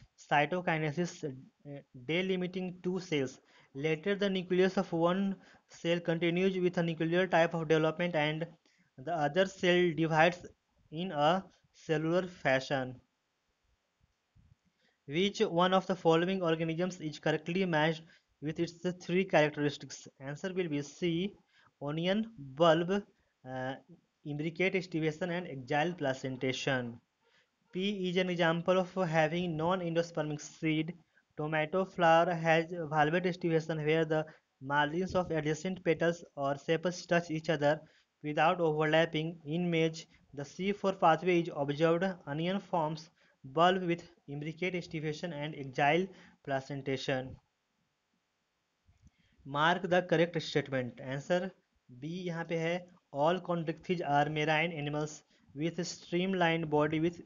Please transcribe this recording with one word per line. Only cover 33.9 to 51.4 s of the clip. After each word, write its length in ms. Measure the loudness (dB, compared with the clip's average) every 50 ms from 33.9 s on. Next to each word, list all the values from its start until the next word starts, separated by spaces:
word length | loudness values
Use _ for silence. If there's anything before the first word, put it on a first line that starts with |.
| 2 2 2
the 200 | 2 0 0 -2 -4 -8 -20 _ _ _ _ -6
margins 520 | -2 0 2 2 2 0 -2 -4 -2 -2
of 160 | -2 -2 0
adjacent 540 | -2 -2 0 0 -2 -2 -4 -6 -6 -2 0
petals 400 | 0 0 2 2 0 0 -2 -6 -14 _
or 220 | -4 -2 -2 -2
sepals 480 | -2 -2 -2 -2 0 0 -2 -4 -4 -4
touch 260 | 0 0 0 0 0
each 200 | -4 -4 -2 -2
other 300 | 0 2 2 2 2 2 -2 -10 _ _ _ _ _ _ -8
without 380 | -4 0 2 2 4 4 2
overlapping. 800 | 2 0 2 2 2 2 4 4 4 2 0 -2 -4 -4 -6 -10 -8
In 260 | -6 -4 -2 0 0
maize, 360 | 2 2 2 0 0 -4 -12 -18 _ _ _ _ -14
the 120 | -12 -12
C 280 | -12 -10 -6 -4 -4 -2
four 200 | -2 -2 -2 0
pathway 500 | 4 6 6 6 6 4 2 2 2 2
is 80 | 0 -4
observed. 500 | -4 -2 -2 0 2 2 2 4 2 0 -2 -4 -6 -10
Onion 320 | -8 -6 -4 -4 -2 -4 -4
forms 500 | -4 -4 -2 -2 0 -2 -2 -6 -10 -14 _ _ _ _ _ _ -20
bulb 380 | -4 2 4 4 6 4 4 2
with 200 | -2 -2 -2 -4 -10 -20 _ _ -12
imbricate 460 | -10 -8 -8 -8 -8 -6 -4 -4 -4
estivation 580 | -6 -6 -8 -8 -6 -4 -4 -4 -6 -6 -8 -8
and 220 | -6 -8 -8 -8
exile 520 | -10 -12 -6 -2 2 4 4 4 4 2 -2 -6 -14 -20 -20 -20 _ _
placentation. 920 | -4 -4 -4 -4 -6 -10 -8 -4 -4 -4 -2 -2 -2 -2 -2 -4 -6 -12 -18 _ _ _ _ _ _ _ _ _ _ _ _ _ _ _ _ _ _ _ _ _ _ _ _ _ _ _ _ _ _ _ _ _ -20 _ _ _ _ _ _ -12
Mark 380 | -6 -2 2 2 4 2 2 0
the 200 | 2 2 2 2
correct 380 | 4 4 4 4 2 0 -4 -6
statement. 580 | -2 -2 -2 -2 0 -2 -4 -4 -4 -8 -10
Answer 520 | -10 -8 -8 -8 -2 0 0 0